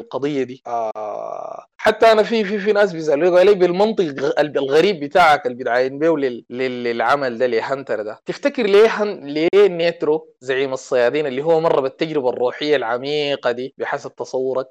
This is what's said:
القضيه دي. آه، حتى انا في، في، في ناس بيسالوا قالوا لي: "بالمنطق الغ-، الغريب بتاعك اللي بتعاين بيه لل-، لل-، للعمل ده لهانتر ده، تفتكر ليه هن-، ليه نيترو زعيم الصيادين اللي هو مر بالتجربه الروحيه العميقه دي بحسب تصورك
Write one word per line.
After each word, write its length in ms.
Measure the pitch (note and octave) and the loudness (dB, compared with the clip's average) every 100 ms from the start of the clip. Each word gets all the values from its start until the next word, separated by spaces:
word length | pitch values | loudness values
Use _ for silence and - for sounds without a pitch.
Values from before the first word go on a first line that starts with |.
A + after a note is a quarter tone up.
القضيه 420 | - B2+ D3 C#3 | -6 -6 -4 -4
دي. 200 | B2 C3 A#2+ | -6 -8 -8
آه، 1000 | A#2+ A2 G#2+ G#2+ G#2 A1 - - - - - | -6 -6 -8 -10 -10 -10 -10 -12 -14 -18 -4
حتى 360 | A3 G#3+ A3+ | 0 4 6
انا 100 | G#3+ | 6
في، 220 | G3 A3+ | 4 0
في، 140 | F#3+ G#3 | 0 -2
في 140 | G#3 | 0
ناس 200 | G3+ G3+ | 2 2
بيسالوا 460 | E3 D#3 C#3+ F3 F3+ | 0 0 2 4 6
قالوا 140 | G3 | 6
لي: 40 | F#3+ | 4
"بالمنطق 460 | F3+ F3+ A3 G#3+ | 2 2 0 0
الغ-، 360 | D#3+ C3+ C#3+ D3 | -4 -2 -2 -2
الغريب 600 | D3+ C#3 C3+ D3+ G3 E3 | -2 -2 0 2 2 0
بتاعك 460 | C#3+ F#3+ D#3+ C#3+ B2+ | 0 4 4 4 0
اللي 100 | B2 | -6
بتعاين 400 | B2 B2 C3 C#3 | -2 0 0 0
بيه 180 | E3 D3+ | 0 0
لل-، 280 | C3 A#2 - | -2 -6 -10
لل-، 340 | B2 C3 B2 | -6 -6 -4
للعمل 540 | A#2+ A#2 A#2 C#3+ C3 A2+ | -4 -2 0 0 -2 -2
ده 80 | B2+ | 0
لهانتر 560 | A2+ C3+ C#3 B2+ G#2+ | 0 -2 -6 -6 -6
ده، 180 | G#2 A2+ - | -8 -10 -12
تفتكر 360 | - C#4+ C4 | -4 -4 -2
ليه 240 | G3+ G3+ A3 | 2 6 4
هن-، 340 | A3 G#3 F3+ | 2 -4 -6
ليه 440 | C#3+ D3+ E3+ G3 G3 | -6 -2 2 4 4
نيترو 600 | F3 E3+ E3+ D3+ D#3 - _ | 2 -2 0 0 0 -4 _
زعيم 320 | B2+ C3 C3+ | -4 -2 -2
الصيادين 540 | C3 - B2+ A#2+ D3 D3 | -4 -2 2 2 0 -4
اللي 160 | B2+ | -2
هو 180 | D#3+ D#3+ | 0 2
مر 200 | E3 D3+ | 2 2
بالتجربه 500 | C3 - E3 D3+ B2 | 0 -4 -4 -2 -2
الروحيه 460 | A#2+ B2 - D3+ C#3 | 0 -2 -2 0 0
العميقه 760 | A#2 B2 C#3 D3+ C#3+ C3+ B2 | 0 -4 -4 -4 -2 -2 -4
دي 240 | A#2+ C3 - | -4 -8 -10
بحسب 360 | - C#3 C3 | -8 -8 -10
تصورك 520 | - B2+ C3 C3 C3 C3 | -12 -8 -4 -4 -4 -6